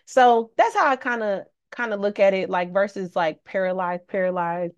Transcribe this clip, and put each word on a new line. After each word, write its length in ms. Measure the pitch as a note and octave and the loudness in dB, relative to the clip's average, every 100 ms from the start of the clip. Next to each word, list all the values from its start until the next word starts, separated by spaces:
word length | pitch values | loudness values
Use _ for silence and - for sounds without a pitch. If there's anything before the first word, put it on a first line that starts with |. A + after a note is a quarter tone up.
| - | -2
So 460 | C4+ B3 A#3 A3+ - | 4 6 4 0 0
that's 180 | A4 | 0
how 140 | G#4 D#4 | 2 0
I 80 | C4 | 0
kinda, 500 | B3+ A#3+ G#3+ G3 - _ _ - | -2 -4 -2 -4 -8 _ _ -8
kinda 200 | A#3 G3+ | -6 -2
look 240 | G3+ G#3 | -2 2
at 140 | G3 | 2
it, 160 | F#3+ F3+ | 2 0
like, 220 | F#3 F3+ | -2 -2
versus, 440 | F#3 G3+ G3+ F#3 F#3+ | 0 -2 -4 -6 -2
like, 280 | E3 - | -2 -4
paralyzed, 600 | - G3 F#3 F#3 F3+ F3+ - | -6 -4 -2 -2 -4 -6 -6
paralyzed, 640 | G3 F#3 F3+ E3+ F3 F3 | -2 -2 -2 -4 -4 -6